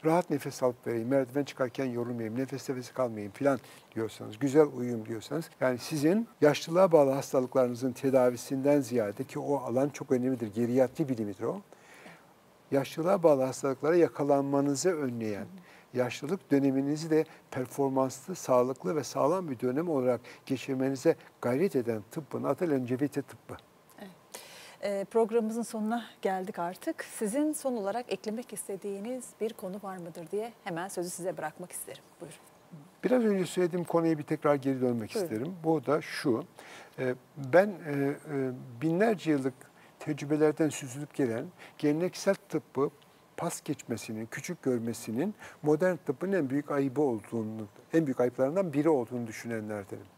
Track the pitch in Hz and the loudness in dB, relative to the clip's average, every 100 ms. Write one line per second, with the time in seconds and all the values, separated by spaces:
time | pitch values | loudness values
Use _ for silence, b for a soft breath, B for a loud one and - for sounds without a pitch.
0 | 156 170 175 147 143 - 131 123 - 117 | 4 2 2 -2 -4 0 0 0 -4 -4
1 | 113 139 127 135 139 - 131 - 135 120 | 2 2 2 -2 -4 -2 -4 -2 -4 -2
2 | 120 120 110 117 131 131 - 127 120 - | -4 -4 -4 -4 -4 -6 -6 -8 -8 -4
3 | 127 110 101 - 139 127 B B B 110 | -4 -4 -10 0 2 2 B B B -6
4 | 110 - 110 107 139 139 147 131 123 117 | -6 -6 -12 -2 2 6 6 4 -4 -4
5 | 110 113 - 147 160 - 131 123 - 151 | -4 -8 -6 -6 -8 -2 0 0 -2 2
6 | 147 202 233 - 151 143 - 165 190 160 | 4 2 0 4 4 4 0 4 6 8
7 | 139 135 131 139 127 139 123 120 131 123 | 6 2 0 0 2 2 2 0 -4 -2
8 | 139 131 123 120 - 135 135 147 123 120 | 2 6 4 2 -6 -2 4 4 2 0
9 | 104 101 - 147 135 139 131 120 139 - | -2 -4 -8 -6 -2 -2 0 0 0 -2
10 | 143 127 127 127 113 104 120 127 123 - | -2 0 2 -2 -4 -2 2 4 2 2
11 | 147 120 104 98 113 185 - B B B | -2 -2 -4 -4 -6 -6 -12 B B B
12 | B B B _ _ _ _ 135 135 - | B B B _ _ _ _ 0 0 -2
13 | 160 196 165 139 131 123 139 131 147 175 | 2 6 6 6 4 0 -4 0 2 6
14 | 160 - 143 139 139 139 143 139 175 160 | 4 2 2 4 4 2 2 2 0 0
15 | 135 120 110 101 92 95 B B B 123 | -2 -2 -4 -4 -8 -14 B B B -2
16 | 123 - 143 185 - 139 139 135 139 151 | -2 -2 -6 -6 2 4 6 2 0 -2
17 | 160 156 160 B _ - 127 - 139 135 | 2 2 2 B _ -6 -6 0 0 2
18 | 131 - - 180 - 127 127 131 180 160 | 0 -2 -12 -10 4 4 4 0 -2 -2
19 | 135 139 135 185 175 123 123 127 175 147 | -2 0 2 2 -2 -2 -2 0 0 2
20 | 127 120 B B - 135 - 131 131 135 | 2 0 B B -6 -6 -2 -2 0 2
21 | 165 156 B _ 123 127 190 135 117 110 | 2 2 B _ -2 0 2 0 0 -4
22 | 104 - 143 120 131 139 180 139 123 127 | -6 -12 -8 -6 -2 -2 0 0 0 -2
23 | 143 - 131 - - 95 - _ _ - | -2 -2 -8 -16 -16 -18 -18 _ _ -20
24 | 196 175 _ B B B B B 202 196 | -18 -20 _ B B B B B -4 -4
25 | 190 226 226 233 220 226 220 220 214 233 | 0 2 4 2 0 -4 -6 -4 -2 -4
26 | 220 - 208 190 185 196 175 185 - 320 | -6 -4 -2 -2 -4 -4 -6 -4 -6 -6
27 | - - 214 247 302 302 269 240 196 214 | -8 -6 -2 0 0 0 -4 -2 -2 -4
28 | 247 196 214 220 247 202 - 196 202 196 | -4 -6 -4 -8 -10 -12 -10 -8 -6 -8
29 | 214 254 240 - 214 226 196 196 196 185 | -8 -8 -10 -6 -8 -6 -10 -10 -10 -10
30 | 170 175 165 202 226 226 - 165 185 190 | -12 -12 -8 -6 -6 -10 -8 -6 -6 -6
31 | 175 180 180 160 156 - 180 - - - | -6 -6 -6 -6 -8 -8 -14 -12 -14 -16
32 | - _ 170 - - - - 160 143 _ | -20 _ -18 -18 -20 -20 -20 -20 -20 _
33 | 185 254 226 196 175 - 180 175 170 170 | 2 4 4 2 0 0 0 0 0 2
34 | 165 160 147 156 151 143 135 131 127 120 | 2 0 -2 0 4 4 2 2 2 0
35 | 107 226 175 110 143 185 160 160 135 151 | -2 -4 -2 -2 -4 -4 0 0 2 0
36 | - - 151 117 160 B B B B - | 0 -4 0 0 -2 B B B B -4
37 | 127 127 - - 135 160 208 175 160 143 | -4 -4 -10 -12 4 6 6 0 -4 0
38 | 139 143 156 143 131 127 135 117 156 170 | 0 -2 -6 -4 -2 -4 -12 -4 0 4
39 | 220 202 160 147 131 - - B B - | 2 2 2 2 2 -4 -20 B B -12
40 | - 143 143 151 151 147 156 - 135 127 | -6 -6 0 4 4 4 0 0 -10 -10
41 | 151 - 131 113 180 B B - 147 151 | -10 -2 0 0 -6 B B -2 2 2
42 | 180 - - 196 - 151 - - 139 - | 0 0 0 0 0 -6 -4 -2 -2 -2
43 | - _ _ - 165 - - 143 - 113 | -20 _ _ -8 -6 -6 -6 -8 -4 -8
44 | - 110 113 - - 175 135 123 113 113 | -6 -8 -8 -10 -10 -4 0 0 -2 -6
45 | - 113 185 208 B B 151 151 185 175 | -4 -2 -2 -4 B B 2 4 4 0
46 | - 131 185 190 139 139 147 143 139 127 | -4 -4 0 0 2 -2 0 0 0 2
47 | 147 113 - 113 110 110 104 - - 165 | 2 0 -4 -6 -4 -6 -10 -14 0 0
48 | 151 127 123 - 131 170 190 143 151 147 | 2 2 0 2 0 2 0 2 4 4
49 | 117 123 117 104 117 113 107 107 98 104 | 0 -6 -6 -8 -6 -6 -4 -8 -8 -12
50 | 98 | -16